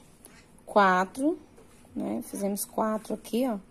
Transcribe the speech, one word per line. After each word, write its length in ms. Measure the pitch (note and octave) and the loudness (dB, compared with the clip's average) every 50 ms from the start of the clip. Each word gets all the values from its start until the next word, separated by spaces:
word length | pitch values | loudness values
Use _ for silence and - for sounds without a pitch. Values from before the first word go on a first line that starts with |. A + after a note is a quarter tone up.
| - - - - - - - - - - - - - | -14 -20 -20 -20 -20 -20 -20 -20 -20 -20 -20 -20 -12
Quatro, 720 | - - G#3+ G3 F#3 F#3 F#3 F#3+ F#3+ - C4 C4+ D#4 F#4 - - - - - - - - - - - - | 2 4 6 6 8 6 4 2 0 -2 -2 0 0 0 -2 -6 -16 -20 -20 -20 -20 -20 -20 -20 -12 -10
né? 280 | A3+ G3+ G3 G#3+ A#3+ A#3+ | -8 -6 -4 -4 -6 -6
Fizemos 420 | - - G3 G3 G3 G3+ G3+ - | -8 -6 -4 -4 -2 -2 -4 -6
quatro 480 | - - A3 A3 A3 A3 G#3+ - - G#3+ | -4 -4 -2 -2 -2 -2 -4 -6 -8 -10
aqui, 340 | G#3 - - - A#3 C4 | -10 -6 -4 -2 -2 0
ó. 120 | B3+ G#3+ G3 - - | -2 -2 -6 -8 -14